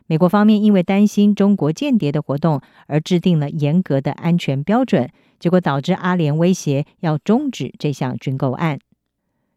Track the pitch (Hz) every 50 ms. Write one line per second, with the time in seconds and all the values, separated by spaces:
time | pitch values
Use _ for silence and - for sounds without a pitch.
0 | _ - 165 156 180 175 190 208 208 214 220 208 208 214 208 185 175 - 190 196
1 | 208 202 - - 202 208 208 - 196 202 208 185 151 139 160 - 285 294 262 208
2 | 156 143 147 156 147 - 135 143 160 170 151 135 - _ _ _ _ - 139 151
3 | 156 - 185 175 170 190 175 156 147 143 160 160 147 143 151 180 185 - 143 135
4 | 139 147 139 - - 170 170 170 - - 139 135 143 - 202 247 269 233 - 160
5 | 120 143 - _ _ _ _ _ - 175 175 180 180 170 139 139 139 - 185 -
6 | - 180 180 180 165 147 143 156 170 180 190 - - 151 139 135 147 - _ _
7 | - 165 156 147 - - 208 254 302 277 233 - 139 117 - - - 151 135 -
8 | 147 127 127 120 - - 131 135 151 131 123 - 170 160 143 170 - _ _ _
9 | _ _ _ _ _ _ _ _ _ _ _